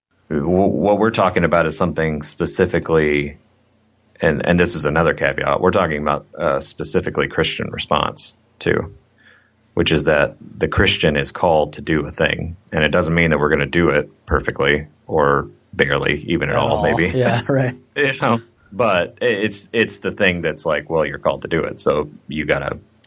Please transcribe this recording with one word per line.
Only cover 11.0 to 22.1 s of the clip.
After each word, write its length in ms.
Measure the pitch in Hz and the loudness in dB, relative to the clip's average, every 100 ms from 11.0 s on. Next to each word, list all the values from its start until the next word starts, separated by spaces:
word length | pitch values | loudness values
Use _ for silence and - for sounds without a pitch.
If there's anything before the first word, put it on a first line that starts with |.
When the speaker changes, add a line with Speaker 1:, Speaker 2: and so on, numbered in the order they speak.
| 82 73 | 0 0
Speaker 1:
is 140 | 71 | -2
called 420 | - 90 78 76 | -2 2 2 0
to 60 | - | -4
do 240 | 71 78 | -2 -2
a 60 | 71 | -2
thing. 460 | 76 76 78 82 82 _ | -2 -2 -2 -6 -10 _
And 120 | 80 | -2
it 60 | 76 | 2
doesn't 240 | 87 80 | 2 2
mean 160 | 85 85 | 2 2
that 80 | 76 | 2
we're 100 | 73 | 2
gonna 140 | 76 71 | 2 0
do 240 | 85 85 | 2 4
it 360 | 71 - _ - | 2 0 _ -4
perfectly 640 | 73 69 69 69 73 76 _ - | -2 -2 -2 0 0 -2 _ -4
or 420 | 82 71 71 - - _ | 0 2 2 -2 -10 _
barely, 500 | - 69 69 - 73 | -2 0 0 0 -2
even 240 | - 82 71 | -2 -2 0
at 60 | 71 | 0
Speaker 2:
At 40 | |
Speaker 1:
all, 160 | 71 76 | 0 0
Speaker 2:
all. 40 | |
Speaker 1:
maybe. 340 | 78 80 87 131 | 0 0 0 0
Speaker 2:
Yeah, 260 | 120 117 | 0 0
<laughs> 40 | - | 0
right. 280 | 139 127 - - | 0 -2 -6 -10
Speaker 1:
<laughs> 100 | - | -4
You 160 | 139 131 | -2 0
know, 200 | 139 113 - _ _ | 0 0 -4 _ _
but 460 | 98 117 92 85 - | -2 2 2 0 -2
i-, 20 | 127 | -2
it's, 420 | 104 107 104 - | 0 -2 -4 -4
it's 260 | 117 101 - | -2 0 -2
the 120 | 98 | -6
thing 300 | - 98 87 | -2 -2 0
that's 220 | 80 76 82 | -4 -4 -4
like, 220 | 73 73 | -4 -2
well, 140 | 80 73 | -2 -2
you're 120 | 69 | -4
called 240 | - 69 | -4 -4
to 60 | - | -2
do 160 | 82 | -2
it, 160 | - - | -2 -2
so 300 | - 73 76 | 0 0 -2